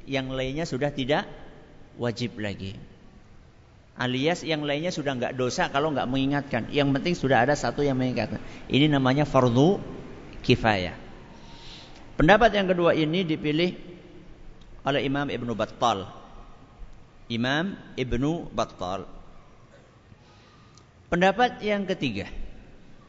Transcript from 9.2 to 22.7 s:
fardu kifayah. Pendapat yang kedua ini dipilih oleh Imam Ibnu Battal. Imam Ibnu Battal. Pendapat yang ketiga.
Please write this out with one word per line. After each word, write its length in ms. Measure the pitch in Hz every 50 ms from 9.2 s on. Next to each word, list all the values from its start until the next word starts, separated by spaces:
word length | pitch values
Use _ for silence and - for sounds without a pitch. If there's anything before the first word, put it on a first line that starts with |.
| 147
fardu 560 | - - 131 127 123 113 127 143 180 202 - - - - - - - - - - - - - -
kifayah. 480 | - 123 - - 113 104 95 90 82 - - - - - - - - - - - - - - - - - - - - - - - - -
Pendapat 400 | - 143 160 202 214 240 220 202
yang 160 | 202 190 180
kedua 240 | 185 175 170 165 120
ini 320 | 151 156 151 160 190 190
dipilih 480 | 156 156 - - 151 147 156 175 180 170 - - - - - - - - - - - - - - - - - - - - - -
oleh 160 | 135 139 131
Imam 240 | 117 135 139 143 147
Ibnu 320 | 135 92 120 120 120 113 101
Battal. 480 | 107 - - - 131 117 104 95 90 - - - - - - - - - - - - - - - - - - - - - - - -
Imam 480 | - 117 113 123 127 139 156 175 202 - - - - - -
Ibnu 480 | 135 120 120 117 135 151 170 170 - - -
Battal. 560 | 120 110 - - - 92 90 95 95 85 - - - - - - - - - - - - - - - - - - - - - - - - - - - - - - - - - - - - - _ - - -
Pendapat 480 | 175 175 185 190 190 214 247 240 240 - 196
yang 160 | 208 208 202
ketiga. 480 | 196 180 185 - 156 127 101 98 90 - - - - - - - - -